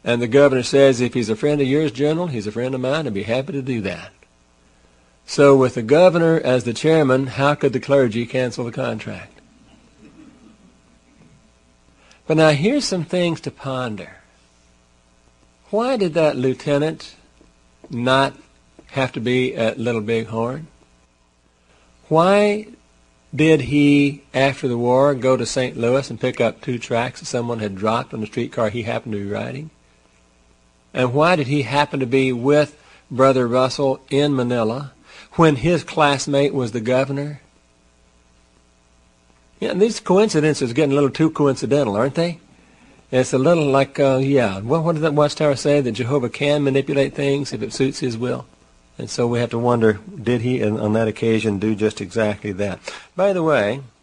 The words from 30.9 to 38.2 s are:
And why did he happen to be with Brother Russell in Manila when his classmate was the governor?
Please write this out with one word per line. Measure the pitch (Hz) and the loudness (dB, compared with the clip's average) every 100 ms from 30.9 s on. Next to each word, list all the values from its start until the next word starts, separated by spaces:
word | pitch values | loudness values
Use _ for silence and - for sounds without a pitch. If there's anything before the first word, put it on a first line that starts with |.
And | - 127 | -2 -2
why | 131 160 180 | 2 2 2
did | 127 | 0
he | 147 | -2
happen | 113 143 147 147 | 0 0 0 -2
to | 123 | -2
be | 135 131 | 0 0
with | 123 127 147 147 - _ - _ | 0 2 2 2 -6 _ -20 _
Brother | 123 135 131 120 | 2 4 4 2
Russell | 127 127 - 139 131 _ | 2 0 0 -2 -2 _
in | 139 147 135 | 0 2 0
Manila | 120 123 110 123 143 _ _ - - | 0 0 -2 -4 -10 _ _ -20 -8
when | - 160 135 | 4 4 4
his | 156 170 | 0 -2
classmate | - - 147 139 151 139 143 | -2 0 2 2 0 0 2
was | 139 120 | 0 -4
the | 120 | -4
governor? | 110 127 135 139 147 147 _ _ _ _ _ _ _ _ | 0 0 0 -4 -8 -12 _ _ _ _ _ _ _ _